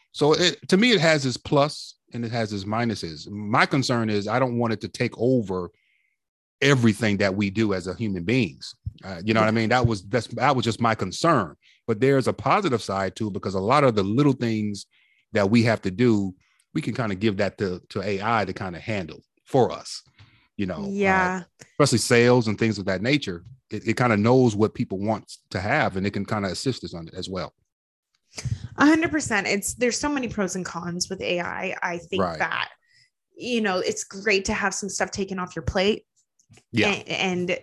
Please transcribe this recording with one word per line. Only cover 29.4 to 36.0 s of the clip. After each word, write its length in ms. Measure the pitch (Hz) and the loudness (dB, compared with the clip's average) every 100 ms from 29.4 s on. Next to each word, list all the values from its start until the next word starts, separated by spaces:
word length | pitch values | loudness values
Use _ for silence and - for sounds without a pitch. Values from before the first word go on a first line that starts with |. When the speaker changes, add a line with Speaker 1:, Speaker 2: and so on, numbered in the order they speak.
| 175 | 0
Speaker 2:
It's, 260 | 202 - | -2 -4
there's 240 | - 240 226 | -2 -2 0
so 100 | 294 | -2
many 200 | 294 247 | -2 -4
pros 260 | - 185 185 | -4 -4 -4
and 100 | 175 | -8
cons 440 | 170 175 175 - | -8 -8 -6 -6
with 120 | 190 | -6
A 200 | 101 175 | -4 -2
I. 340 | 175 - 185 - | -4 -6 -6 -6
I 140 | 180 170 | -6 -6
think 260 | 170 190 | -6 -2
Speaker 1:
Right. 160 | 185 160 | -2 -2
Speaker 2:
that, 300 | 165 165 - - _ _ _ _ _ - | -4 -4 -6 -10 _ _ _ _ _ -14
you 240 | 214 240 | -4 -2
know, 200 | 208 185 | 0 -2
it's 260 | - - - | -2 -6 -8
great 400 | 196 208 196 196 | -8 -2 0 0
to 80 | |
have 200 | 208 202 | -2 -2
some 140 | - 196 | -4 -6
stuff 220 | - 190 | -4 -4
taken 260 | - 196 185 | -4 -6 -6
off 180 | 180 - | -8 -8
your 80 | |
plate 420 | - 202 190 - | -4 0 2 0